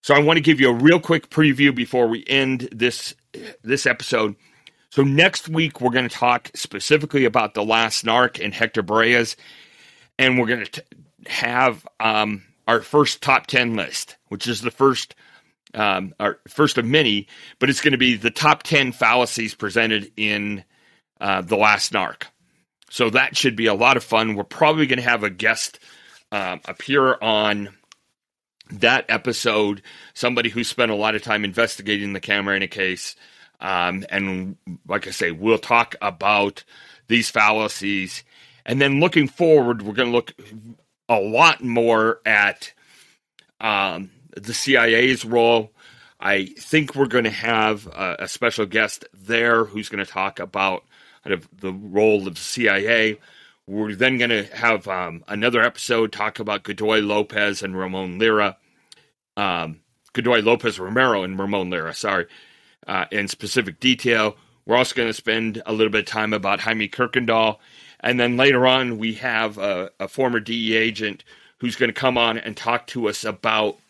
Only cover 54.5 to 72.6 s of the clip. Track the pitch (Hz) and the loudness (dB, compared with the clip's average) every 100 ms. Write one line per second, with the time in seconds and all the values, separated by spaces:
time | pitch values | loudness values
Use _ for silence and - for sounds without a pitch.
54.5 | - 117 110 98 92 87 82 - 104 120 | -2 0 0 -4 -6 -6 -10 -12 -2 0
55.5 | 117 120 - - 117 110 - 107 - 107 | 2 0 -2 -2 0 0 -2 -6 -6 -6
56.5 | 104 - 101 107 110 104 104 104 107 104 | -6 -6 -4 0 0 2 -2 -2 -2 -2
57.5 | 98 98 92 92 95 92 90 113 107 101 | -2 -8 -6 -6 -6 -8 0 2 4 2
58.5 | - _ _ _ - _ _ _ - 101 | -2 _ _ _ -20 _ _ _ -6 -4
59.5 | 87 80 80 _ _ _ - 120 120 107 | -2 -6 -12 _ _ _ -4 2 4 4
60.5 | 117 117 95 92 117 131 104 92 95 98 | 2 0 -6 -4 0 2 0 -4 -6 -4
61.5 | 101 90 90 80 - 107 95 - - - | -4 -2 -6 -6 -6 -4 -4 -4 -14 -20
62.5 | _ _ _ - 95 - 104 101 - 104 | _ _ _ -8 -6 -4 -4 -6 -8 -4
63.5 | 127 98 82 131 123 123 113 107 - _ | -4 -4 -2 -2 0 0 0 0 -4 _
64.5 | _ - 120 127 - 117 110 - 110 113 | _ 0 0 0 -2 -4 -4 -4 -2 -4
65.5 | 110 - 110 110 107 104 110 107 107 95 | -8 -6 0 2 2 -2 -4 -2 -2 -2
66.5 | 101 113 113 107 - 123 127 120 113 110 | -2 -2 -4 -4 -2 -2 0 0 2 2
67.5 | 104 _ - - _ 120 123 120 120 139 | -2 _ -20 -20 _ -2 2 2 4 4
68.5 | 127 127 131 123 113 113 110 123 113 110 | 6 4 2 0 -4 -6 -4 -4 -2 -2
69.5 | 104 101 92 95 _ 98 - 131 120 104 | -4 -4 -4 -6 _ -10 -2 -2 -2 -4
70.5 | 117 110 110 113 104 107 98 - - _ | -6 -2 0 0 -2 -8 -8 -18 -20 _
71.5 | _ 123 - 123 - 131 123 117 110 - | _ -8 -2 -2 0 0 2 0 0 -8
72.5 | 104 | -8